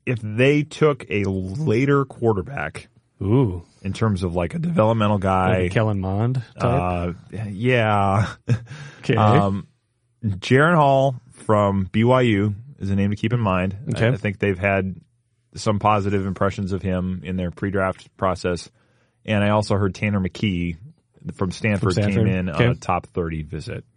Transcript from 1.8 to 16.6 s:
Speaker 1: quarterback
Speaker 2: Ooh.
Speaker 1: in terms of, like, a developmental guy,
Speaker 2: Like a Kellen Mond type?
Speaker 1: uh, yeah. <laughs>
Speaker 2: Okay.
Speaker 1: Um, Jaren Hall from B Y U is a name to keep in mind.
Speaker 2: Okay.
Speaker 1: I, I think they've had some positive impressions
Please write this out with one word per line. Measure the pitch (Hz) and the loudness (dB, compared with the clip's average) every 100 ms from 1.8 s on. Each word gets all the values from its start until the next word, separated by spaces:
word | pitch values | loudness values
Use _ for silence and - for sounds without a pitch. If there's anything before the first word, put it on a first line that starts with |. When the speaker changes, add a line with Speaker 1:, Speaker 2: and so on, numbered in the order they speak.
| 139 143 139 | 2 2 0
Speaker 1:
quarterback | - 113 101 82 - 76 - - _ _ _ | -2 0 0 -2 -6 -8 -10 -18 _ _ _
Speaker 2:
Ooh. | 98 123 120 90 - _ | 0 2 2 -2 -12 _
Speaker 1:
in | 98 | -10
terms | - 110 95 | -2 0 0
of, | 92 87 | -2 -2
like, | 85 | -2
a | 87 | -2
developmental | 85 85 107 113 104 104 | -2 2 2 2 2 2
guy, | 98 92 92 92 | 2 2 2 2
Speaker 2:
Like | 87 | 2
a | |
Kellen | 98 110 98 | 0 0 -2
Mond | 95 98 117 131 113 - | -2 -2 0 -2 -6 -4
type? | |
Speaker 1:
uh, | - 87 90 87 87 85 - 98 107 | 0 0 0 -2 -4 -8 -12 -10 -10
yeah. | 95 120 127 110 104 98 98 101 - - | -4 0 2 4 2 2 2 0 -4 -4
<laughs> | 120 - - - - | -4 -4 -16 -18 -8
Speaker 2:
Okay. | - - | -2 2
Speaker 1:
Um, | 107 104 101 98 - _ _ _ _ _ | 4 4 4 -2 -8 _ _ _ _ _
Jaren | 113 90 - 127 156 175 | -6 -6 2 4 6 4
Hall | 139 135 135 127 - | 4 4 2 -2 -10
from | - - 107 101 98 92 | -10 0 2 4 0 0
B | 107 113 | 2 4
Y | 127 | 4
U | 123 101 104 101 131 143 | 4 2 0 -2 -10 -10
is | 98 | -2
a | 98 | 0
name | 101 | 0
to | 104 | 0
keep | 110 | -2
in | 120 | 0
mind. | 107 92 95 101 143 | 0 0 -2 -4 -6
Speaker 2:
Okay. | 113 110 | 0 0
Speaker 1:
I, | |
I | 98 | 0
think | 104 101 | -4 -2
they've | 101 90 | -2 0
had | 101 98 95 90 - _ _ _ _ 87 | 0 0 -2 -6 -16 _ _ _ _ -6
some | 113 104 | -2 0
positive | 104 107 98 101 95 | 2 2 2 0 -2
impressions | 90 101 95 | 0 -2 -2